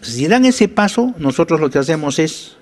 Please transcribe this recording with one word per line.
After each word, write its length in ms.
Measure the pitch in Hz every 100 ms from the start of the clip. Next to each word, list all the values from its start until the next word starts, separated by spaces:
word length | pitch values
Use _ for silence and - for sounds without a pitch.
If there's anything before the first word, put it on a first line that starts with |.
Si 240 | - 120 147
dan 180 | 233 254
ese 200 | 247 208
paso, 480 | - 208 - 247 233
nosotros 420 | 143 131 165 160
lo 80 | 156
que 100 | 139
hacemos 400 | 135 156 147 139
es 380 | 160 - - -